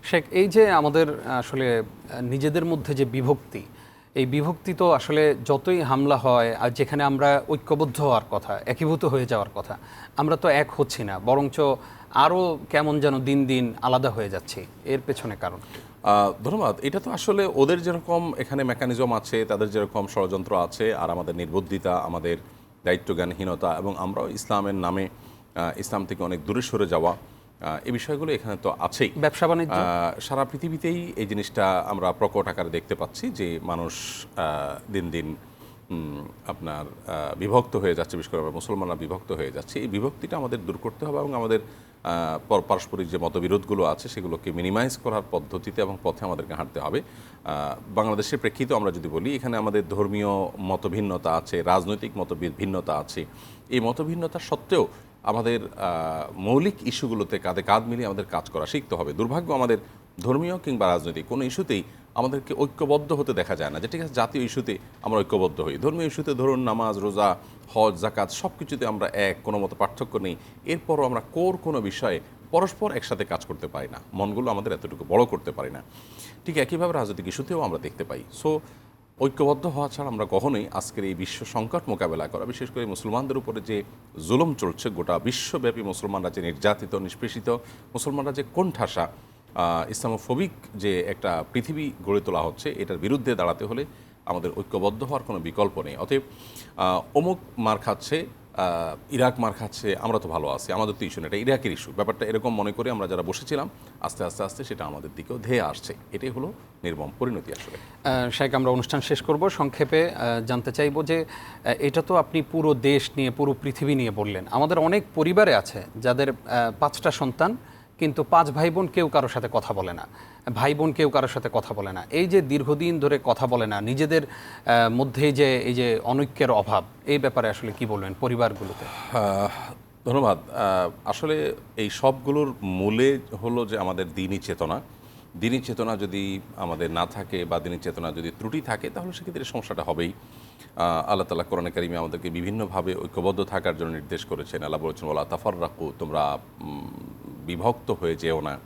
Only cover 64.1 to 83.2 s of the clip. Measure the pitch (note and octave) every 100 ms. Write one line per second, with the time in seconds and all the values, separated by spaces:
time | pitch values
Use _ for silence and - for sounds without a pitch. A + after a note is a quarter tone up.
64.1 | B2+ A2+ C#3+ B2 - A#2+ F#2+ - - G#2
65.1 | A2 G2 G#2 F2+ D2 D#2 C#2+ C#3 D#3+ D#3+
66.1 | C3+ D3 B2 C3 C3 B2 A2+ A2+ G2+ G2+
67.1 | G2 G2+ F2+ - - - A2+ A2 F2 G#2
68.1 | - G2 - F#3+ - D3+ C3+ A#2 G#2+ F#2+
69.1 | - G2+ F2+ - G#2 G2 - G2+ - B2+
70.1 | G#2+ F#2+ E2 - - - D#3+ - D#3 C3
71.1 | A#2+ - D#3+ F3+ F#3 D#3+ C#3+ G2+ - A#2+
72.1 | E2+ - - - D#3+ F#3 - G#3+ B2+ -
73.1 | A2 G2+ E2+ - D#2+ D#2 D2 C2 A#1 -
74.1 | F#2+ G2+ G#2 B2 G2+ G#2 F2 - F2 C#2
75.1 | F#2 A#2+ F2+ - - C2 C2 - - -
76.1 | - - - - D#3 C3+ E3+ F3 D#3+ G#2+
77.1 | F#2+ F2+ - C3+ E3+ B2 D#2+ D2+ - D#2+
78.1 | C#2 - - D#3 D#3 - - - - _
79.1 | - C3+ C3 C#3+ C#3+ E3+ C#3 C#3+ - C#3+
80.1 | A2 G2+ A#2+ C3+ A#2+ G2 F#2+ - - G2
81.1 | F2 F#2 - A2 A2+ A2+ E3+ - G2+ F2+
82.1 | D#2+ D2+ F2+ G#2+ B2 B2 B2+ A2+ F#2 A2
83.1 | A2+